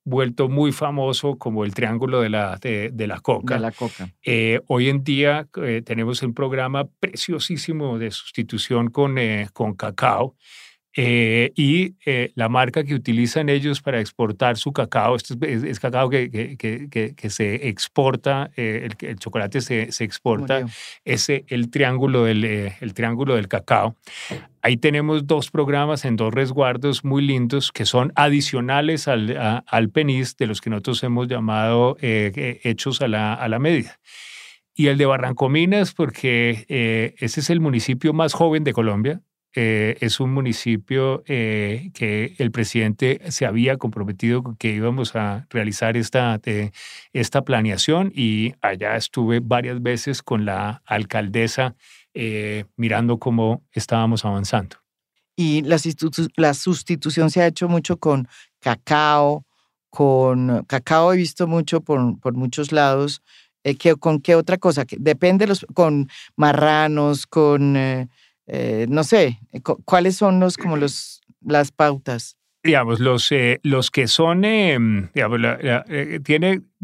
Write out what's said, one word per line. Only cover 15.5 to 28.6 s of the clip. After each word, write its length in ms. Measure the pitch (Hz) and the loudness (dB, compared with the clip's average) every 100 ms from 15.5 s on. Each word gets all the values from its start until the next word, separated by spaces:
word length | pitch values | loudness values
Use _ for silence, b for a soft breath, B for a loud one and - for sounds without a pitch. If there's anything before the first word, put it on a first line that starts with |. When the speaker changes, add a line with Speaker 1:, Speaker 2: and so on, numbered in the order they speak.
| 117 | -4
Speaker 1:
es 160 | 151 120 | -4 -6
cacao 300 | 131 123 131 | -4 -2 0
que, 220 | 135 123 | 0 -2
que, 260 | 104 120 139 | -6 -8 -8
que, 320 | 117 117 147 | -8 -8 -8
que, 240 | 123 107 - | -6 -6 -6
que 140 | 107 | -8
se 400 | - 104 117 135 | -4 -4 -4 -6
exporta, 800 | 101 - - 135 131 - 139 147 - | -6 -4 0 2 0 -2 -2 -4 -6
eh, 300 | 113 110 120 101 | -6 -6 -8 -10
el, 80 | - | -12
el 80 | 117 | -12
chocolate 440 | - - 104 135 | -8 -6 -4 -4
se, 300 | - 117 113 | -4 -4 -4
se 120 | - | -6
exporta, 580 | 117 - 127 113 139 135 | -8 -4 -2 -2 0 -2
Speaker 2:
Cumaribo. 100 | 123 B B B - | -4 B B B -4
Speaker 1:
es, 240 | 120 - | -2 -2
eh, 160 | 139 - | -4 -4
el 220 | 123 120 | -4 -2
Triángulo 540 | 131 135 127 135 127 | 0 0 2 2 2
del, 200 | 113 107 | 2 2
eh, 320 | 110 104 101 95 | 0 -2 -6 -8
el 140 | 110 98 | -10 -4
Triángulo 400 | 117 117 135 120 | -4 -2 0 0
del 120 | 101 | 0
Cacao. 480 | 104 - 113 107 117 B B B B B _ | -4 0 2 2 -4 B B B B B _
Ahí 140 | 117 123 | -2 2
tenemos 500 | 151 147 151 156 143 | 2 2 0 -2 0
dos 240 | 156 135 | 0 0
programas 540 | 156 143 143 147 147 131 | -2 0 0 0 -2 -2
en 100 | 113 | 0
dos 180 | - | 0
resguardos 720 | 127 135 131 131 123 143 135 139 | 0 0 2 0 0 -2 -2 0
muy 160 | 139 | 0
lindos 500 | 139 135 120 139 - | 2 0 0 -2 -4
que 140 | - 107 | -4 0
son 260 | 127 135 - | 0 2 2
adicionales 920 | 147 147 139 131 | 4 4 0 -2